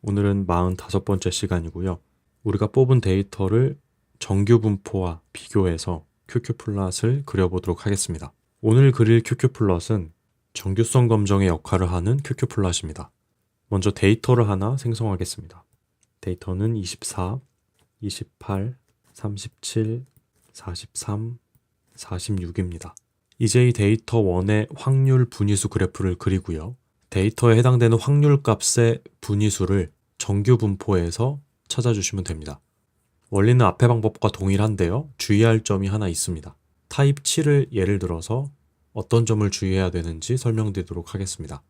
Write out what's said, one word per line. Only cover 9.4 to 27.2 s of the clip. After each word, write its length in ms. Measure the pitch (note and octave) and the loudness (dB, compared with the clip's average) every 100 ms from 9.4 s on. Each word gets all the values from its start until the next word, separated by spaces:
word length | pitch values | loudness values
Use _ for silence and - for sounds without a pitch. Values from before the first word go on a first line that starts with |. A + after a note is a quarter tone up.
| B2+ | -2
플롯은 580 | - G#2 F2 - A2 E2 _ _ _ _ | 0 0 0 0 -4 -4 _ _ _ _
정규성 560 | - F#2+ F#2+ A2+ C3 A#2+ | -10 -6 -2 2 4 4
검정의 400 | A2 G2+ G2 G2 | 2 2 2 2
역할을 420 | E2 - F#2 F2+ | 0 0 0 0
하는 280 | F2+ F2 C3+ | -2 -2 -2
큐큐 300 | C#3 C3 C3 | -4 -6 -4
플롯입니다. 640 | - F#2+ F2 D#2+ D#2 - _ _ _ _ _ _ | -2 -2 -2 -8 -12 -16 _ _ _ _ _ _
먼저 220 | G2 G2 | -2 0
데이터를 580 | F#2+ G2 A2 - B2 G#2+ | 2 2 2 2 2 2
하나 260 | F#2+ G2+ C3+ | 0 -2 -4
생성하겠습니다. 880 | A#2+ A2 A2 F#2+ E2+ - F2 - _ _ _ _ _ _ | -4 -4 -4 -4 -6 -10 -16 -20 _ _ _ _ _ _
데이터는 560 | - F2+ - F#2 G#2+ A2+ | -10 -8 -6 -4 -2 -2
이십사, 640 | F#2 - - - F#2 B2+ _ _ _ _ _ _ | -6 -10 -12 -6 -6 -6 _ _ _ _ _ _
이십팔, 760 | G#2 - - _ - G2 G#2+ B2+ _ _ _ | -12 -10 -14 _ -6 -4 -4 -10 _ _ _
삼십칠, 880 | - G#2 G2+ - _ - A2+ A2 A#2 C3 _ _ _ _ | -12 -10 -10 -14 _ -8 -4 -4 -6 -12 _ _ _ _
사십삼, 840 | - - F2 - - - G#2 A2+ A#2+ _ _ _ _ _ _ | -18 -14 -12 -12 -14 -8 -6 -6 -12 _ _ _ _ _ _
사십육입니다. 1000 | - F2+ - G2 F2 E2+ F#2 E2+ - - _ _ _ _ | -12 -10 -6 -6 -4 -4 -6 -6 -16 -20 _ _ _ _
이제 260 | A#2 B2 B2 | 2 4 4
이 60 | |
데이터 460 | A#2+ G2+ A2 - A#2 | 4 2 2 0 0
원의 500 | G2 F2+ F#2+ G#2+ G#2+ - | 2 0 2 0 0 -6
확률 540 | - C3+ C3+ C3 A#2+ | 0 2 4 4 2
분위수 400 | - G2+ G2+ G#2 | 0 0 0 0
그래프를 480 | G#2 F#2 - G2 F2+ | -2 -2 -2 -4 -2
그리고요. 580 | - F#2+ - D#2+ E2+ B2+ _ _ _ | -2 -2 -2 -8 -8 -14 _ _ _
데이터에 480 | G2 | 0